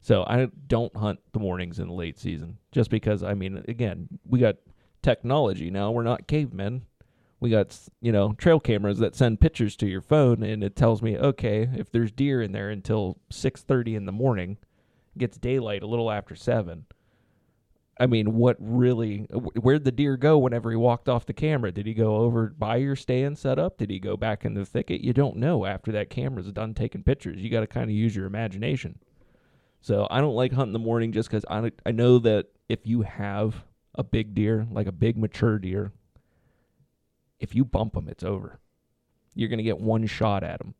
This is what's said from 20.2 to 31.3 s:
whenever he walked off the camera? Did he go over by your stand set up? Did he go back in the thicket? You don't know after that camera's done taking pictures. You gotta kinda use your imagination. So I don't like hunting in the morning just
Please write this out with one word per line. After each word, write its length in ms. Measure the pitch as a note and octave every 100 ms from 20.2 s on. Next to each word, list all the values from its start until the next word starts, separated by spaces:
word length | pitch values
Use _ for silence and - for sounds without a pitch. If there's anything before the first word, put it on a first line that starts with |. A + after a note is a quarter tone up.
| D3 D#3
whenever 320 | B2+ A#2+ A2+
he 60 | A2+
walked 320 | A#2+ A#2 -
off 180 | A#2+ -
the 60 |
camera? 380 | A2+ D#3 D3 A2+
Did 140 | F2 G#2
he 60 |
go 220 | A2 A2 G#2+
over 380 | A#2 A#2 A2+ -
by 180 | A2 A#2+
your 200 | C#3 C#3
stand 400 | - B2+ C#3 D3
set 220 | C3+ C3
up? 180 | E3+ -
Did 120 | G#2
he 80 | F#2+
go 180 | G2 F#2+
back 280 | A2 G#2
in 100 | A2
the 100 | G#2
thicket? 360 | G2 B2+ - -
You 100 | -
don't 240 | A#2+ C#3+ -
know 280 | B2 D#3+ F#2+
after 260 | F#2+ -
that 160 | G#2 G#2
camera's 400 | - B2+ A2 F#2
done 200 | G2+ A2
taking 280 | A2 G#2 -
pictures. 400 | G2 C#3 - F2+
You 80 | G#2+
gotta 160 | A2+ G#2+
kinda 260 | B2+ A2+
use 220 | G#2 A2+ G2+
your 100 | F#2+
imagination. 720 | G2+ A2+ F#2+ A#2 C#3 - - _ _ _ _ _ _ _ _
So 240 | - G#2 G2+
I 100 | A#2
don't 140 | D3 A#2
like 160 | B2+
hunting 220 | B2+ B2+
in 60 | A2
the 40 | A2+
morning 240 | A#2 A2+
just 160 | G#2+ A2